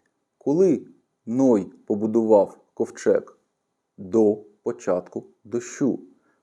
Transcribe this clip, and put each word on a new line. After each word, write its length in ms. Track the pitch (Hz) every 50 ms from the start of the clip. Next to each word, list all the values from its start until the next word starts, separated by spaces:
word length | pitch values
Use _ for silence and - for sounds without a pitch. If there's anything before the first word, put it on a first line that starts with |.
| _ _ _ _ _ _ _ _
Коли 500 | - 139 143 170 190 185 147 104 - - - _ _ _ _ _ _
Ной 460 | - 113 127 135 131 120 104 90 85 - - _
побудував 720 | - 113 101 104 110 107 117 113 107 107 101 95 90 - - _ _ _
ковчег? 640 | - 117 - - - - 113 98 - - - - _ _ _ _ _ _ _ _ _ _ _ _ -
До 400 | 101 92 90 113 110 104 104 107 - - _ _ -
початку 600 | 117 113 - - - 90 90 90 - - - - - _ _ -
дощу. 560 | 104 104 120 120 - - - 143 127 90 - - - _ _ _ _ _ _